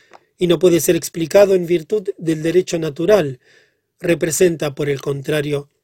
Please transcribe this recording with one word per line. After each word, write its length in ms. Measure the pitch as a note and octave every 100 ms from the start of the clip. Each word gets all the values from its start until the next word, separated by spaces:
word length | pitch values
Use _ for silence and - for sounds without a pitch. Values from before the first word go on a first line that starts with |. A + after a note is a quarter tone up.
| _ - _ -
y 100 | F3
no 120 | E3+
puede 220 | F3+ E3+
ser 160 | E3 E3+
explicado 580 | - - D#3+ G3+ G3 F#3+
en 100 | E3+
virtud 440 | E3+ D#3+ G#3+ F#3+ -
del 260 | D#3+ D#3+
derecho 340 | D#3+ E3+ F3+ E3+
natural. 640 | D#3+ C#3 E3+ G#3 D3 B2+ _ _ _ _ _ _
Representa, 720 | E3 D#3+ E3 D3 F#3 D#3+ D3+ C3+
por 140 | C#3+
el 120 | C#3
contrario, 680 | - C#3 C3+ D3+ D3 C#3+ C#3+ _